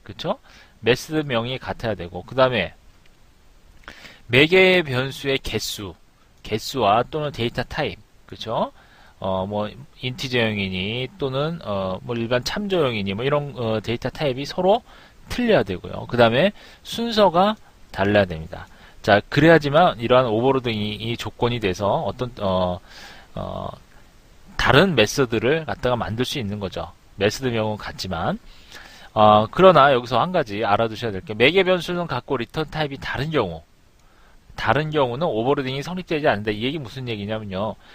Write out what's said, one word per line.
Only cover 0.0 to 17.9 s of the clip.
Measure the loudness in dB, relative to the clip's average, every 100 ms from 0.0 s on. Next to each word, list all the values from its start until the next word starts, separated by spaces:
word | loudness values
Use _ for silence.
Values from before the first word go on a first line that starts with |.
그쵸? | -18 -10 -6 -6 -10 -20 -20 _
메소드명이 | 0 0 0 -4 -2 -2 -4 -6
같아야 | -8 -6 -6
되고, | -6 -8 -12
그 | -2
다음에 | 4 4 4 -2 -8 -20 -20 _ _ _ _ _ -20 -20 -20 -20 -20 -20 -20 2
매개 | 4 6 6 6 4
변수의 | 0 -4 -4 -6 -4 -4
개수, | -2 -6 -6 -10 -12 -14 _ _ _ _
개수와 | -6 -6 -4 0 4 4 2
또는 | -4 -6
데이터 | -4 -4 -4
타입, | -6 -6 -6 -8 -20 _ -20
그쵸? | -14 -6 -4 -6 -8 _ _ -20 -10
어, | -4 -4 -2
뭐, | -4 -6 -10 -20 -10
인티저형이니 | -8 -6 -2 0 0 0 -4 -4 -4 -6 -8 -6
또는, | -4 -4 -4 -6
어, | -6 -4 -4 -6
뭐, | -6
일반 | -6 -2 -2
참조형이니 | -2 -6 -2 0 0 -2 -4
뭐, | -2
이런, | 0 -2 -2 -6
어, | -2 -2
데이터 | -2 -4 -6
타입이 | -4 -4 -4
서로 | -6 0 2 2 0 -20 -20 _ -10
틀려야 | -2 2 4
되고요. | 2 -4 -8 -12 -2
그 | 4
다음에 | 4 4 0 -2 -18 -20
순서가 | -12 -6 -2 2 4 4 2 0 -10 -20 -12